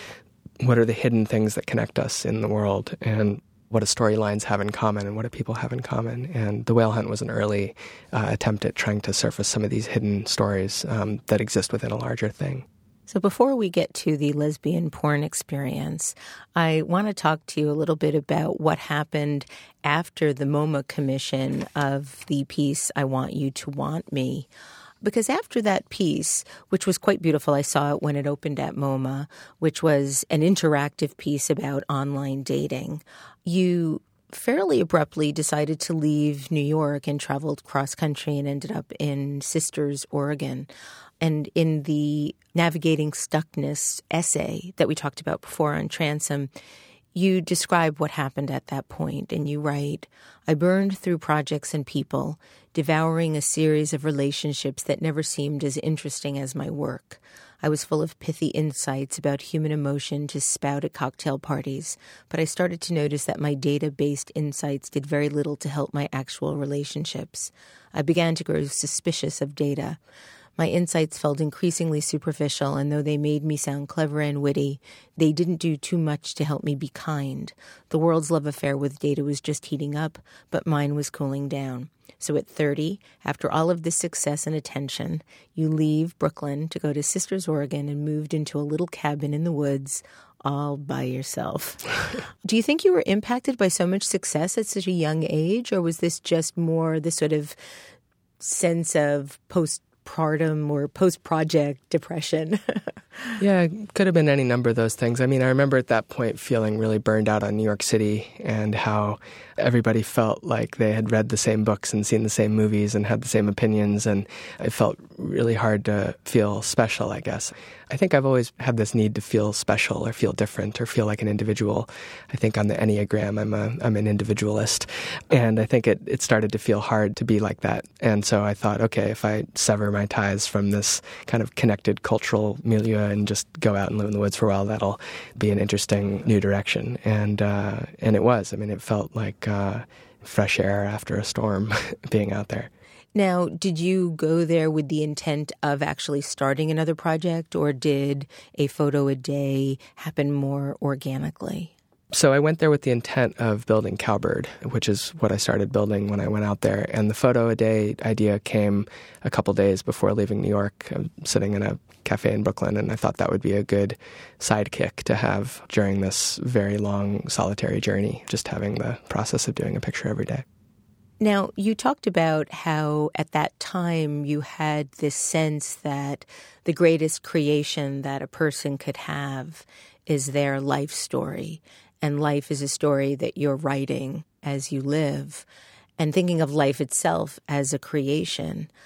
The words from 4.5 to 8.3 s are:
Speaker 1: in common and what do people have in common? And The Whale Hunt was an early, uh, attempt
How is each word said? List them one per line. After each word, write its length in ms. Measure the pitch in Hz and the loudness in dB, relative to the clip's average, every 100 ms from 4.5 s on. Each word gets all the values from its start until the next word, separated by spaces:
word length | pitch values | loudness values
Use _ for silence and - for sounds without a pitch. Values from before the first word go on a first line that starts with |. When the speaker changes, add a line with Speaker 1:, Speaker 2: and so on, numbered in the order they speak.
| 101 | -2
Speaker 1:
in 100 | 101 | -2
common 360 | - 110 104 101 | 0 0 0 -4
and 80 | 107 | -6
what 80 | |
do 60 | 117 | -6
people 260 | - 113 113 | -6 -6 -4
have 160 | - | -4
in 100 | 123 | -6
common? 440 | - 120 117 120 135 | -4 -4 -4 -6 -6
And 320 | 139 107 104 117 | -4 -2 -2 2
The 80 | |
Whale 180 | 117 110 | 4 4
Hunt 180 | 113 104 | 2 -2
was 120 | 107 | -4
an 80 | 113 | -4
early, 460 | 113 104 101 98 - - - - | -2 0 0 -4 -8 -18 -20 -6
uh, 160 | 123 | -4
attempt 360 | 101 | -2